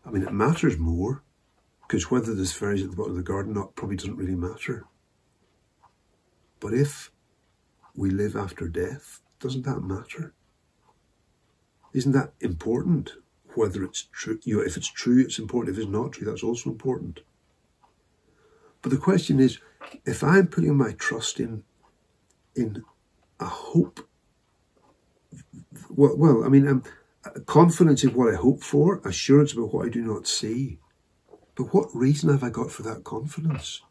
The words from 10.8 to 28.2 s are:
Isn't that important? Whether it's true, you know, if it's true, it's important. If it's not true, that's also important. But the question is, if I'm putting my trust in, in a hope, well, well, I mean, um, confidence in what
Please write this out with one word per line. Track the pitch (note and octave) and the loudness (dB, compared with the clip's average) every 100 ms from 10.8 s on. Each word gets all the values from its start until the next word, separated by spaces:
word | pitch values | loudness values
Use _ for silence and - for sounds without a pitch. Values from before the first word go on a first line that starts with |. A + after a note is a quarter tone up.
| _ _ _ _ _ _ _ _ _ _ _ | _ _ _ _ _ _ _ _ _ _ _
Isn't | C3 C3 | -2 2
that | C3 - _ | 2 0 _
important? | - E2 A2 A#2+ F3+ D#3 - - _ _ _ | -6 -6 -2 -2 0 0 -2 -16 _ _ _
Whether | - G#2+ F#2+ | -2 -2 -2
it's | F#2+ - - | -8 -10 -14
true, | - - A2 | -12 -8 -8
you | - G#2+ | -2 -2
know, | |
if | F#2 F2+ | -2 -6
it's | - | -10
true, | - A#2+ B2 | -6 2 4
it's | C3 - | 4 -2
important. | A2 B2 A2+ G2 | -6 -4 -4 -6
If | |
it's | G2+ | -4
not | G#2 B2+ | -4 -4
true, | - G#2+ | -6 -8
that's | - | -6
also | A2 A#2+ C#3+ | -6 -4 -8
important. | C#3 C3+ B2 F2 E2 _ _ _ _ _ _ _ _ _ _ _ _ _ _ _ _ | -6 -6 -6 -8 -14 _ _ _ _ _ _ _ _ _ _ _ _ _ _ _ _
But | - | -2
the | C3+ | 0
question | - F#3+ - C#3 | 2 2 2 4
is, | C3 - _ _ - - | 4 2 _ _ -20 -10
if | - A#2 | -8 -2
I'm | - F#3+ F3+ | 4 4 4
putting | - D#3 C#3+ | 2 2 4
my | A2+ | 2
trust | - A3 A2+ - - | 0 -4 -4 -6 -6
in, | A#2 A2 _ _ _ _ _ _ _ _ _ - | -6 -8 _ _ _ _ _ _ _ _ _ -6
in | A2+ G#2 - _ _ _ _ _ | -6 -6 -16 _ _ _ _ _
a | F2+ | -12
hope, | - - E3 - - - _ _ _ _ _ _ _ _ _ _ _ _ - - - - - - | -12 0 2 2 -6 -20 _ _ _ _ _ _ _ _ _ _ _ _ -20 -20 -20 -20 -20 -8
well, | - C#3+ C#3+ | 4 4 6
well, | D#3 A#2 | 6 6
I | A2+ | 8
mean, | C#3 C#3 | 6 8
um, | C3 - - _ _ - - - | 2 -2 -20 _ _ -18 -16 2
confidence | D3 E3+ E3 E3+ C#3 | 6 6 8 6 6
in | C3 | 4
what | A#2 | 4